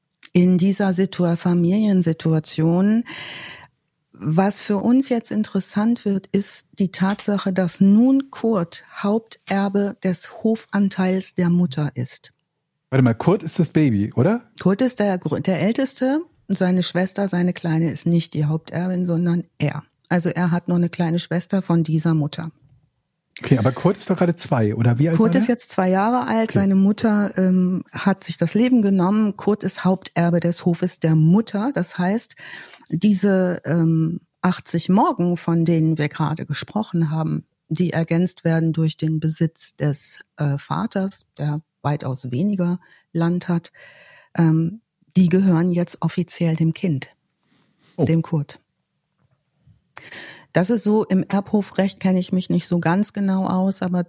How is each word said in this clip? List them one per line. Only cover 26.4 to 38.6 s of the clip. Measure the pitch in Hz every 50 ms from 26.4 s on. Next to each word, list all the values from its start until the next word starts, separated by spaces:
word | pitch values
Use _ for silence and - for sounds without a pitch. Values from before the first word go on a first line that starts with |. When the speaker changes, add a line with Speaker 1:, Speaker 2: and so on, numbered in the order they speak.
| 226 226
Speaker 2:
Okay. | - 202
Speaker 1:
Seine | 196 196 190
Mutter, | 190 190 196 208 - - 226 208 208 208 196 - -
ähm, | 185 185 185 185 180 180 185 170 - _
hat | - - - 196 190 196 -
sich | - 165 -
das | 175 165 -
Leben | 208 240 254 254 240 208
genommen. | 202 196 190 175 185 208 214 220 208 190
Kurt | - - 202 208 214 -
ist | 196 - - -
Haupterbe | 185 190 185 - - - - 170 170 170 170
des | 165 170 170 - -
Hofes | 180 170 - - 185 - -
der | - 160 160
Mutter. | 160 156 160 175 214 226 - - 202 208 269 277
Das | - 175 - - -
heißt, | 180 180 202 240 - - - - - - - - - - - - - -
diese, | - 175 - 214 202 185 185 202 190 190 185 180 180 - -
ähm, | - 151 170 165 165 165 160 160 160 170 - - _ _ _
achtzig | - 185 180 - - - - 170 - -
Morgen, | 185 208 262 359 285 - 175 175 175 165
von | - - 170 170 165
denen | 160 170 165 160 160 160 160
wir | 147 147
gerade | - - 160 143 156 160 131
gesprochen | - 147 - - - - 208 220 - - 170 165 151
haben, | 156 160 160 156 151 151 - _ _ _ _ -
die | 165 156 180 165 -
ergänzt | 165 165 - 165 165 180 175 - - -
werden | 165 160 165